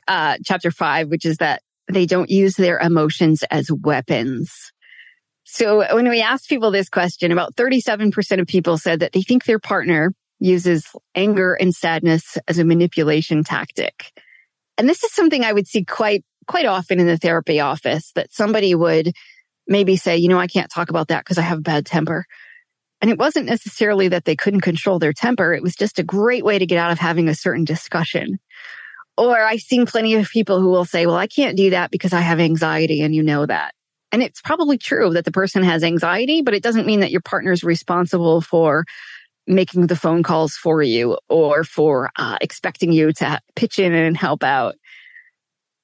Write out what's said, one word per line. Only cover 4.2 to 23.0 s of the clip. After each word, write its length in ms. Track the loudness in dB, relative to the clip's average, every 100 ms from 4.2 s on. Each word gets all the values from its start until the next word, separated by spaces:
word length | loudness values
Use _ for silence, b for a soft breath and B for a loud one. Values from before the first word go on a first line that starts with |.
| -4 -6 -8 -12 -20 _ B B B B _ _ -16
So 340 | -4 2 2 2 2
when 160 | 2
we 100 | 0
asked 260 | 0 -2 -2
people 240 | 0 2
this 200 | 0 0
question, 420 | -2 -2 -2 0
about 240 | 0 -2 -2
thirty-seven 540 | 0 0 0 0 0
percent 320 | 0 -2 -2
of 40 | 0
people 300 | 0 0 0
said 240 | 0 -2
that 120 | 0
they 100 | -2
think 220 | 0 0 2
their 120 | -2
partner 540 | 0 -2 0 2 0 -2 _ _
uses 460 | 2 2 2 0 -2 -14 -12 -2
anger 400 | 0 2 0 2
and 200 | 0 0
sadness 600 | -2 0 2 0 0 -10 -4
as 100 | 0
a 80 | 2
manipulation 800 | 4 2 2 0 0 0 -2 -2
tactic. 680 | -4 -6 -6 -8 -8 -18 b b b b _ _ -2
And 100 | 0
this 160 | 0
is 80 | -2
something 300 | 0 2 2
I 120 | 0 0
would 120 | 0
see 200 | -2 -4
quite, 360 | -2 0 0 -4 _ -6
quite 200 | -2 0
often 340 | -2 0 2
in 60 | 2
the 100 | 2
therapy 440 | 0 0 0 0
office, 520 | 0 -2 -4 -4 -4 -8
that 200 | -8 -2
somebody 400 | 0 2 2 2
would 400 | 2 2 0 B B B B _ -2
maybe 300 | 2 4 2
say, 220 | 2 2
"You 100 | 4
know, 100 | 4
I 100 | 2
can't 220 | -4 -4
talk 200 | -6 -4
about 180 | -2 -2
that 160 | -4 -2
'cause 140 | -2
I 40 |
have 160 | -2 -4
a 40 |
bad 240 | -2 -4 -2
temper." 400 | -2 -2 -4 -8 B B B B _ _ _